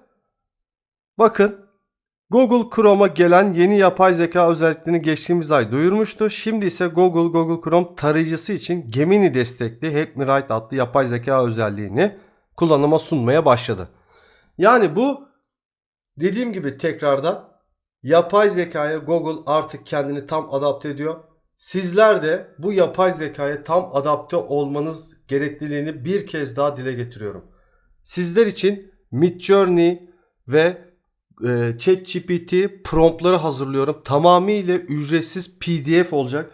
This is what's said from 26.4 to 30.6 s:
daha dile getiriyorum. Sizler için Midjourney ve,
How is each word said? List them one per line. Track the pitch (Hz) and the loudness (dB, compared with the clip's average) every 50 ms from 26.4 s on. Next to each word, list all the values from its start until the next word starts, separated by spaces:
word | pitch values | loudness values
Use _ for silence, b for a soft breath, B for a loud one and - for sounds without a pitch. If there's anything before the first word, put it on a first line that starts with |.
| 143 127 117 | -8 -6 -4
daha | 135 143 147 135 | -2 -2 -2 -2
dile | 123 127 131 131 | -4 -8 -8 -6
getiriyorum. | 120 123 120 - 107 107 101 92 92 - _ _ _ _ _ _ _ _ _ _ _ _ | -8 -8 -10 -12 -12 -10 -10 -10 -12 -16 _ _ _ _ _ _ _ _ _ _ _ _
Sizler | - - 175 180 170 170 208 233 | -10 -6 -6 -6 0 2 2 2
için | 208 196 - - 190 208 196 - - _ _ _ _ | 2 0 -2 -2 -2 -2 -4 -8 -18 _ _ _ _
Midjourney | - 120 160 180 175 - - - 196 196 196 180 180 175 170 170 180 175 b b b b b b b b _ 123 | -2 0 0 0 0 -2 0 2 4 4 4 4 2 2 2 2 0 -2 b b b b b b b b _ 0
ve, | 127 151 | 2 2